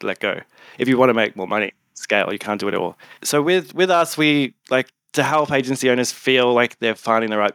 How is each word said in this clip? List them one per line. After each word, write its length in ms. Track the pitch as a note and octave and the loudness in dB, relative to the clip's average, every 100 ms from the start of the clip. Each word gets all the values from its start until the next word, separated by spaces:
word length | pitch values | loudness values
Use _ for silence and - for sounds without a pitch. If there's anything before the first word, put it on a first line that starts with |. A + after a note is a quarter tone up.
let 180 | G2+ F#2 | -8 -4
go. 200 | G#2 F2+ - _ - - | -4 -6 -10 _ -20 -4
If 120 | B2+ | 0
you 100 | B2 | 4
wanna 160 | B2+ | 4
make 220 | A2+ G#2+ - | 4 0 -2
more 100 | F#2 | -4
money, 260 | G#2 G2 - _ | -2 -4 -8 _
scale, 360 | - - G#2 F#2+ | -18 -2 0 0
you 60 | G2+ | -4
can't 220 | - G#2 | -6 -4
do 80 | G2+ | -2
it 60 | |
all. 240 | G2 F2+ - - - | -2 -4 -8 -18 -12
So 180 | - D3 | -4 -2
with, 340 | D3 F#3 D3+ | 0 0 -2
with 160 | D3+ F#3 | -2 0
us, 280 | E3+ E3 - | 2 0 0
we, 340 | D3+ D3 C3 - _ | 2 2 0 -6 _
like, 200 | C3 B2+ _ _ | -2 -2 _ _
to 80 | - | -2
help 280 | C#3 D3+ C#3+ | 0 0 0
agency 380 | C#3+ B2+ C3 C3 | -2 -2 -2 0
owners 240 | B2 A#2+ | 0 -2
feel 400 | - - C3 B2 | -4 0 2 4
like 260 | A#2+ A#2+ - | 2 0 -2
they're 140 | A#2 | -4
finding 360 | G#2+ - A2+ A2+ | -4 0 0 0
the 80 | G#2+ | 0
right, 160 | G#2 | 0